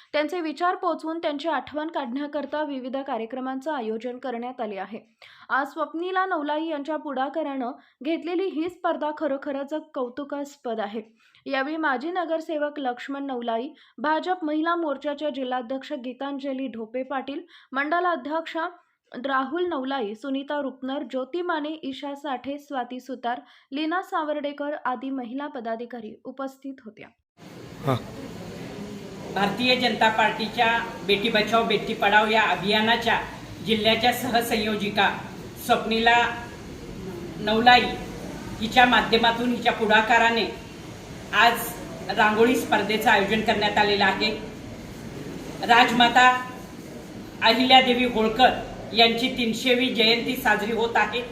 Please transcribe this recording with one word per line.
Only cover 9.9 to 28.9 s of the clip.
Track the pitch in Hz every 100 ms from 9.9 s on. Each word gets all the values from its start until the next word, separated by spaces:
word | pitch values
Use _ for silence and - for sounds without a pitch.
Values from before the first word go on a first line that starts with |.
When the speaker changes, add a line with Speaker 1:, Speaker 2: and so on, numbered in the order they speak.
Speaker 1:
कौतुकास्पद | 294 247 247 285 285 285 - 247 226
आहे. | 202 214 214 _ _ _ 262
यावेळी | 269 269 320
माजी | 311 247 311
नगरसेवक | 370 320 320 320 311 294 294
लक्ष्मण | 262 247 - 277 277
नवलाई, | 254 233 226 269 - _ -
भाजप | 269 311 320 359
महिला | 311 311 330 339
मोर्चाच्या | 320 277 294 285 302
जिल्हाध्यक्ष | 262 254 254 233 269 269
गीतांजली | 294 240 247 277 277 277 262 269
ढोपे | 226 220 254
पाटील, | 262 262 262 294 349 - -
मंडलाध्यक्षा | 262 294 339 359 330 269 320 320 330 339 359 _ _ _ - 262
राहुल | 269 262 330 359
नवलाई, | 302 262 269 202 220
सुनीता | 285 269 277 294
रुपनर, | 269 254 254 285
ज्योती | 247 262 262 349
माने, | 359 320 294 320
ईशा | 269 262 285 277
साठे, | 294 247 254 285
स्वाती | 285 277 240 254
सुतार, | 247 247 233 247 - _ -
लीना | 269 311 349
सावर्डेकर | 370 370 302 294 285 285 294 302 -
आदी | 247 269
महिला | 269 240 262 294
पदाधिकारी | 285 226 226 240 240 214 -
उपस्थित | - 254 269 262 277 269 220
होत्या. | - - _ _ _ - - - - -
Speaker 2:
हा. | 123 - - - - - - - - -